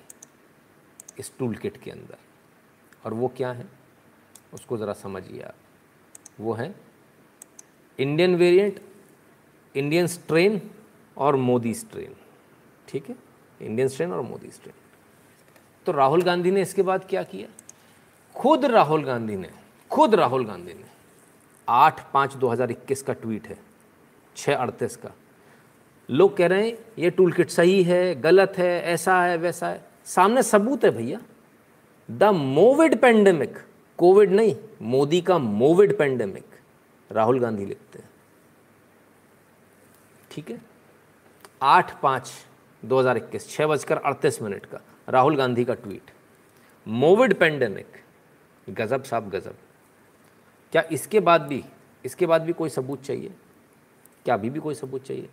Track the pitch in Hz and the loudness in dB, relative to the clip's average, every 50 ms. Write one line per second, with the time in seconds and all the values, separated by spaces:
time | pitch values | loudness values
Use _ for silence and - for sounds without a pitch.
0 | _ - - _ - - _ _ _ _ _ _ _ _ _ _ _ _ _ - | _ -20 -20 _ -20 -20 _ _ _ _ _ _ _ _ _ _ _ _ _ -20
1 | - - - - 120 - - - 135 117 107 - - 101 - - - - - - | -20 -20 -20 -18 -18 -16 -12 -8 -8 -8 -8 -8 -10 -10 -12 -12 -16 -18 -16 -16
2 | - - - - _ _ _ _ _ _ _ _ _ _ _ _ _ _ _ _ | -18 -20 -20 -20 _ _ _ _ _ _ _ _ _ _ _ _ _ _ _ _
3 | - 113 110 113 123 123 123 - 131 127 123 120 - - - _ _ _ _ _ | -12 -10 -6 -4 -4 -6 -4 -6 -8 -8 -8 -10 -14 -18 -20 _ _ _ _ _
4 | _ _ _ _ _ _ - - _ _ - 95 - - 127 107 107 101 101 - | _ _ _ _ _ _ -20 -20 _ _ -20 -20 -14 -10 -10 -8 -6 -8 -10 -10
5 | - 101 95 92 - - 107 - - - - _ _ _ _ _ _ _ _ _ | -12 -14 -12 -14 -14 -16 -18 -18 -18 -18 -20 _ _ _ _ _ _ _ _ _
6 | _ _ - - - - _ - 104 113 113 110 123 170 208 - - _ _ _ | _ _ -20 -20 -20 -20 _ -12 -8 -8 -6 -6 -8 -10 -12 -14 -20 _ _ _
7 | _ _ _ _ _ _ _ _ - - _ - - _ _ _ _ _ _ - | _ _ _ _ _ _ _ _ -20 -20 _ -20 -20 _ _ _ _ _ _ -6
8 | 131 139 147 156 180 185 180 170 180 175 175 185 202 208 196 - - - - - | -4 -2 0 0 2 2 2 4 4 4 4 4 2 0 -2 -8 -14 -20 -20 -20
9 | - _ _ _ _ _ _ _ _ _ _ _ _ _ - 139 143 147 156 175 | -20 _ _ _ _ _ _ _ _ _ _ _ _ _ -8 -6 -4 -2 0 0
10 | 180 160 175 - - - 151 165 180 208 220 180 - - - - - _ _ _ | 0 -2 -4 -8 -6 -2 2 2 2 2 2 -2 -6 -10 -18 -20 -20 _ _ _
11 | _ _ _ - 131 147 143 135 127 123 123 123 117 117 107 - - - - - | _ _ _ -4 0 0 2 2 2 2 0 0 0 -2 -6 -8 -10 -14 -14 -14
12 | 80 - - - _ _ _ _ _ _ _ _ _ _ _ _ _ - - 135 | -14 -14 -16 -20 _ _ _ _ _ _ _ _ _ _ _ _ _ -14 -12 -12
13 | - - - - _ _ _ _ _ _ _ - - 117 110 113 131 131 131 - | -12 -12 -16 -18 _ _ _ _ _ _ _ -18 -12 -8 -4 -2 -2 -2 -2 -4
14 | 165 180 180 160 127 110 - - - - - - - - - _ _ _ _ _ | -6 -6 -6 -6 -8 -10 -12 -16 -18 -20 -20 -20 -20 -20 -20 _ _ _ _ _
15 | _ _ _ _ _ _ _ _ _ _ _ _ _ _ _ _ _ 196 165 139 | _ _ _ _ _ _ _ _ _ _ _ _ _ _ _ _ _ -4 0 2
16 | 135 135 151 175 180 180 175 180 175 180 196 196 185 185 - 196 185 185 190 190 | 2 4 4 2 2 2 0 0 0 0 0 0 0 -2 -2 -2 -2 0 -2 -4
17 | 190 - 190 185 175 - - 190 214 220 - - - - - _ _ _ _ _ | -4 -6 -6 -6 -6 -8 -12 -16 -16 -18 -20 -20 -20 -20 -20 _ _ _ _ _
18 | _ _ _ _ _ _ - - - 262 320 269 285 262 233 208 160 143 156 156 | _ _ _ _ _ _ -8 -2 2 2 4 4 2 2 4 4 4 4 2 -2
19 | 143 135 127 117 113 107 101 95 87 78 - - - _ _ _ _ - - 254 | -2 -2 -4 -4 -4 -6 -8 -8 -10 -12 -16 -20 -20 _ _ _ _ -4 0 2
20 | 311 240 214 185 147 120 127 131 123 107 95 90 87 87 80 - - - - _ | 2 4 4 2 2 2 0 -2 -4 -4 -8 -12 -16 -18 -18 -20 -20 -20 -20 _
21 | _ _ _ _ _ _ _ _ _ _ _ _ _ - 117 123 147 156 139 - | _ _ _ _ _ _ _ _ _ _ _ _ _ 0 2 4 4 4 4 2
22 | - - - 139 139 131 131 127 131 120 117 120 127 117 113 - - - 135 131 | -4 -4 -2 0 0 -2 -2 -2 -2 -2 -2 -2 -2 -4 -6 -8 -8 -6 -6 -6
23 | - - 120 - - 113 110 98 - - - - - _ _ _ _ _ _ _ | -6 -6 -8 -8 -8 -8 -8 -8 -10 -12 -18 -18 -20 _ _ _ _ _ _ _
24 | _ _ _ _ _ _ _ - - 139 143 127 123 117 - - 127 107 - - | _ _ _ _ _ _ _ -8 -4 -4 -2 -2 -2 -6 -6 -6 -8 -8 -8 -10
25 | - 107 - _ _ _ _ _ _ _ _ _ _ _ _ _ _ _ _ _ | -18 -20 -20 _ _ _ _ _ _ _ _ _ _ _ _ _ _ _ _ _
26 | _ - 123 143 190 196 202 - 175 170 185 196 214 226 233 - - - - 139 | _ -4 2 4 4 4 4 2 0 2 2 0 0 -2 -4 -8 -14 -18 -8 -4
27 | 151 175 170 190 185 170 147 170 160 - - - 170 180 190 196 180 170 175 180 | -2 0 2 4 2 4 4 2 -2 0 2 2 4 4 4 4 4 2 2 2
28 | 180 180 165 123 113 160 175 190 190 185 - 185 180 180 175 170 - 165 175 165 | 0 0 -2 -2 2 4 6 6 4 4 0 -2 -2 0 0 -2 -2 -2 -4 -2
29 | - 185 185 180 180 180 175 165 170 175 - - 175 170 175 - - - _ _ | 0 2 2 2 2 2 0 -2 -2 -4 -4 -4 -6 -8 -8 -10 -14 -20 _ _
30 | - - - 180 180 202 233 269 262 262 220 208 202 247 285 226 - 185 127 113 | -18 -2 2 4 4 4 4 2 2 4 4 4 4 2 0 2 2 2 2 0
31 | 113 123 170 233 - - - _ _ _ _ _ _ _ _ _ _ _ _ _ | -2 -6 -8 -10 -12 -16 -20 _ _ _ _ _ _ _ _ _ _ _ _ _
32 | _ - 117 120 190 208 202 165 143 131 135 151 190 247 277 294 320 311 247 220 | _ -12 -2 0 2 2 2 2 0 0 2 4 6 6 6 6 4 2 2 4
33 | - 247 233 214 202 196 180 151 120 - - - - - _ _ _ _ _ - | 4 4 6 6 6 6 4 2 0 -4 -8 -12 -20 -20 _ _ _ _ _ 2
34 | 170 180 190 208 208 185 190 208 226 208 135 - - - - - 110 110 123 135 | 4 6 8 8 6 6 4 4 2 2 0 -2 -8 -18 -18 -14 -6 -2 0 0
35 | 143 139 165 180 170 190 180 170 131 107 101 104 123 151 170 185 208 170 147 - | 2 2 2 0 2 2 0 0 0 0 0 2 4 4 6 6 6 6 4 2
36 | 151 139 131 123 110 98 - - - - - - _ _ _ _ _ _ _ _ | 0 0 0 -2 -4 -6 -8 -12 -16 -20 -20 -20 _ _ _ _ _ _ _ _
37 | _ - 104 110 110 113 131 131 120 117 113 101 98 98 - - - _ - - | _ -6 -2 0 2 2 2 2 0 -2 -4 -4 -8 -10 -12 -14 -16 _ -20 -20
38 | - - _ _ _ _ _ _ _ _ _ _ _ _ _ _ _ _ _ _ | -20 -20 _ _ _ _ _ _ _ _ _ _ _ _ _ _ _ _ _ _
39 | _ _ _ _ _ _ _ _ _ _ _ _ _ _ _ _ _ _ _ _ | _ _ _ _ _ _ _ _ _ _ _ _ _ _ _ _ _ _ _ _
40 | _ _ _ _ _ - - 156 151 - 226 - - - _ _ _ _ _ _ | _ _ _ _ _ -20 -18 -16 -14 -14 -16 -16 -18 -20 _ _ _ _ _ _
41 | _ _ _ _ _ _ _ _ - - _ - 135 139 160 180 170 - - - | _ _ _ _ _ _ _ _ -20 -20 _ -2 2 4 4 4 4 0 -4 -4
42 | - 139 131 127 - - - - - _ _ _ _ _ _ _ - 113 127 131 | -2 -2 -2 -2 -6 -10 -18 -20 -20 _ _ _ _ _ _ _ -6 -2 0 2
43 | 127 127 120 110 - - 104 104 - - - - 151 156 151 135 - - 160 151 | 2 2 0 0 -4 -8 -12 -14 -14 -10 -6 -4 -2 0 -2 -2 -2 -4 -4 -4
44 | - 143 135 - - 147 - - 123 104 98 - - - - - - _ _ _ | -2 -4 -4 -2 -2 -2 -2 -2 -6 -10 -10 -10 -12 -16 -18 -20 -20 _ _ _
45 | _ - - 131 127 147 160 135 131 127 123 117 123 127 113 - - 101 92 - | _ -2 2 2 4 4 2 0 0 -2 -2 -2 -2 -2 -4 -6 -8 -12 -14 -16
46 | - - - _ _ _ _ _ _ _ _ _ _ _ _ _ - 104 110 120 | -16 -20 -20 _ _ _ _ _ _ _ _ _ _ _ _ _ -12 -8 -4 0
47 | 139 160 196 220 262 233 180 - 175 160 151 139 127 107 95 98 98 - - - | 2 4 4 4 4 4 2 2 0 0 0 0 -4 -4 -4 -6 -14 -18 -20 -20
48 | - _ _ _ _ _ _ _ _ _ _ _ _ - 98 107 113 107 135 135 | -20 _ _ _ _ _ _ _ _ _ _ _ _ -14 -10 -8 -6 -4 -4 -6
49 | - - 127 117 107 98 95 92 - - - - _ _ _ _ _ _ _ _ | -6 -6 -8 -8 -6 -6 -8 -10 -10 -12 -16 -20 _ _ _ _ _ _ _ _
50 | _ _ _ _ _ _ _ _ _ _ _ _ _ _ - 160 - - 160 131 | _ _ _ _ _ _ _ _ _ _ _ _ _ _ -2 -2 -2 -2 -4 -8
51 | - - 214 214 175 175 170 160 151 143 143 110 - - - _ _ _ _ _ | -6 -2 -2 0 2 4 2 2 2 -2 -8 -8 -10 -12 -18 _ _ _ _ _
52 | - 127 - - 180 165 165 160 160 165 170 - 160 151 - 156 131 127 143 131 | -16 -14 -8 -4 -2 0 0 0 0 -2 -6 -6 -6 -6 -6 -6 -8 -8 -10 -12
53 | - - 123 - - - - - _ _ _ _ _ _ _ _ _ _ _ _ | -10 -10 -10 -10 -10 -12 -16 -20 _ _ _ _ _ _ _ _ _ _ _ _
54 | _ _ _ _ - 131 120 101 104 117 143 156 151 156 147 - - 131 135 131 | _ _ _ _ -4 -2 -2 -2 -2 -4 -8 -8 -8 -8 -10 -10 -10 -12 -12 -12
55 | - - 131 131 - - | -12 -12 -12 -12 -14 -16